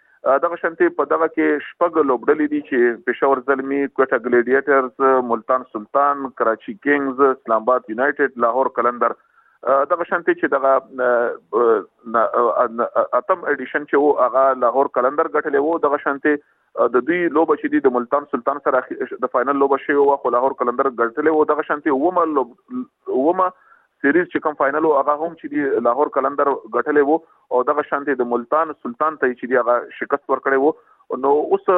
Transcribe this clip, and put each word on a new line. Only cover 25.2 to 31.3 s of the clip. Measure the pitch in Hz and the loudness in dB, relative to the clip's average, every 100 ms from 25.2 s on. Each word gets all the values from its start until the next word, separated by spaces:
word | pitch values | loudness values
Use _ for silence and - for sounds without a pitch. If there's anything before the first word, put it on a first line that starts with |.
| 170 | -4
چې | 160 143 | -8 -6
دي، | 147 135 107 | -4 0 0
لاهور | 120 123 151 | 0 0 0
قلندر | 143 135 143 143 | 0 -2 0 -2
ګټلی | 135 - 127 151 147 | -2 -4 -4 0 2
و. | 143 165 - _ - | 2 0 -2 _ -4
او | 123 | -2
دغه | 123 147 | 0 -2
شانتې | 147 143 143 | -2 -4 -4
د | 127 | -2
ملتان | 120 120 120 151 160 | -2 -2 -2 -2 -2
سلطان | - 120 120 156 151 | -8 -10 -4 -4 -2
ته | 131 | -4
یې | |
چې | 123 117 | -4 -2
دي، | 127 | 0
هغه | 117 120 - - | 2 0 -2 -10
شکست | 110 143 - | -6 -4 -2
ورکړی | 131 139 135 | -2 0 2
و. | 143 - _ _ - 123 | 2 -2 _ _ -10 -4
نو | |
اوس | 135 | 0